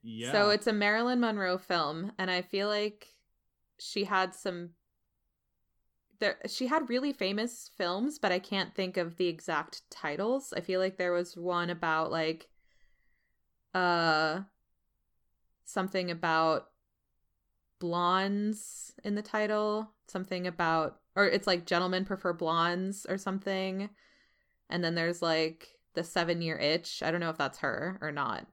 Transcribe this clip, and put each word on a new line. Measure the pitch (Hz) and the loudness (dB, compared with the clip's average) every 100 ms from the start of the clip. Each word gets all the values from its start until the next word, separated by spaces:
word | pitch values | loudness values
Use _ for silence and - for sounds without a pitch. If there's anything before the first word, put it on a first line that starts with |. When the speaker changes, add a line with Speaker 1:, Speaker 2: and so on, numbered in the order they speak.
Speaker 1:
yeah. | - 160 120 | -12 -8 0
Speaker 2:
So | 208 302 | 4 6
it's | 208 220 | 4 2
a | |
Marilyn | 214 202 214 240 254 | 2 2 2 2 2
Monroe | 233 208 185 185 | 2 0 0 -2
film, | - 175 151 160 190 - | 0 0 0 -2 -6 -4
and | 185 | 0
I | 180 | 0
feel | 185 196 208 | -2 -2 0
like | 208 214 214 - _ _ _ _ _ _ _ | 0 -2 -6 -20 _ _ _ _ _ _ _
she | - - | -8 -4
had | 190 190 185 | 0 0 0
some, | - - 175 175 170 _ _ _ _ _ _ _ _ _ _ _ _ _ _ | -2 -6 -6 -10 _ _ _ _ _ _ _ _ _ _ _ _ _ _ _
there, | 208 - - | -2 0 -8
she | - 254 | -4 0
had | 311 254 | 0 2
really | 247 285 | 0 0
famous | 269 190 202 240 - - - | 0 -2 0 -2 -6 -18 -4
films, | 180 185 254 302 | -2 0 -2 0
but | 202 | 0
I | 185 | 0
can't | 190 196 185 | 0 -2 -2
think | - 185 185 | -2 -2 0
of | 170 170 | -2 0
the | 180 | -2
exact | 165 - 156 160 - _ | -2 -4 -4 -4 -12 _
titles. | - 156 151 208 269 262 - | -8 -6 -2 0 -2 -2 -6
I | |
feel | 175 185 | -2 0
like | 185 190 | 0 0
there | 180 | 0
was | 175 175 175 | 0 0 -4
one | 175 175 175 | -2 0 0
about, | 170 165 160 165 | -2 0 2 2
like, | 165 160 160 - _ _ _ - _ _ _ _ _ _ _ _ | 0 0 -2 -10 _ _ _ -20 _ _ _ _ _ _ _ _
uh, | 185 180 170 165 156 160 165 196 _ _ _ _ _ _ _ _ _ _ _ | 0 2 4 4 4 4 0 -6 _ _ _ _ _ _ _ _ _ _ _
something | - - 190 190 180 | -8 -4 -2 -2 -2
about | 170 170 160 160 156 - _ _ _ _ _ _ _ _ _ _ _ | -2 2 4 4 2 -2 _ _ _ _ _ _ _ _ _ _ _
blondes | 175 170 175 185 196 202 208 214 - - - - | -4 2 4 4 4 2 0 -2 -8 -14 -16 -10
in | 208 | -4
the | 208 | -4
title, | 214 214 214 214 214 214 214 _ - | -2 0 2 2 2 0 -4 _ -10
something | 190 190 185 180 | -8 -4 -4 -4
about, | 170 165 160 156 - _ - | 0 2 2 0 -4 _ 2
or | 202 | 4
it's | - 196 | 4 2
like | 180 170 | 0 2
Gentlemen | 175 185 185 | 2 2 0
Prefer | 196 190 185 | -2 -2 -2
Blondes | 175 165 165 170 175 190 202 - | -2 0 4 2 2 -2 -6 -6
or | 196 | -4
something. | 196 190 196 190 190 190 202 - _ _ _ _ _ _ _ | -2 -4 -2 -2 -2 -4 -6 -10 _ _ _ _ _ _ _
And | 175 | -2
then | 170 170 | 0 2
there's, | 165 175 | 0 0
like, | 165 160 160 160 - _ _ | 2 2 2 -2 -20 _ _
The | - | -6
Seven-Year | 170 185 170 170 165 160 | -2 -2 0 0 0 0
Itch. | 147 165 170 - | 2 2 -2 -4
I | - | -2
don't | 170 | 0
know | 165 | -2
if | 160 | -2
that's | 139 - | -4 -2
her | - - 175 190 | -4 -2 -4 -4
or | 151 | -6
not, | 147 131 104 - | -2 -2 -4 -8